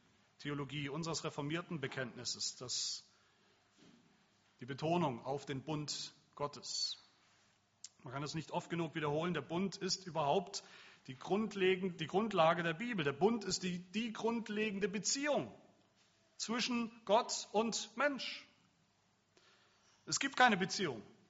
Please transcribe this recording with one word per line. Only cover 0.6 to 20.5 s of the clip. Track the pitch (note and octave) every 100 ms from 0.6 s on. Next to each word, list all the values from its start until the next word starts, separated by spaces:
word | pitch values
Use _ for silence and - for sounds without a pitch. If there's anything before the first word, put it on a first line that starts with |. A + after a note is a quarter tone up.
| C3+ D3 C#3+
unseres | D3 E3 D3+
reformierten | D#3+ - C#3+ E3 E3+ E3
Bekenntnisses, | B2+ - B2 A2+ A#2+ G#2+ - -
dass | A#2 - - - - _ _ _ _ _ _ _ - - _ _ _ _ _ _
die | B2
Betonung | C3+ D#3 F3 D#3 A#2
auf | B2+ C#3+ -
den | C3+
Bund | C#3+ D3+ D3 - - - _ -
Gottes. | C#3+ B2 - - - - - _ _ _ _ _ _ _ - -
Man | C#3
kann | C3
es | D3
nicht | D#3 -
oft | E3+ -
genug | E3+ E3
wiederholen, | E3 D3 D3 F3
der | E3
Bund | B2 E3+ G3 -
ist | F#3 - -
überhaupt | D#3+ C#3+ F3+ F#3 - - - - - -
die | C3
grundlegend-, | - G3 G#3+ G3 F#3 F#3 F#3+ E3+
die | D#3+
Grundlage | F#3 A3 G3 D#3+ E3+
der | E3+
Bibel. | D#3+ A#3+ A3
Der | C#3+
Bund | C#3 G3 A#3
ist | F#3+ F3
die, | F#3 F3 -
die | G#3+ A#3
grundlegende | A3 A3 A#3 A3 G#3 G#3+ G3 G3+
Beziehung | G3+ - C#4 D4 B3+ A#2 - - _ _ _ _ _ _ -
zwischen | - A#3 A3+ A#3 A#3 -
Gott | - G#3+ A#3 - -
und | G#3 A3+ - - -
Mensch. | D4 C4+ - - - _ _ _ _ _ _ _ _ _ - _ _ _ _ _ -
Es | -
gibt | C#4 -
keine | B3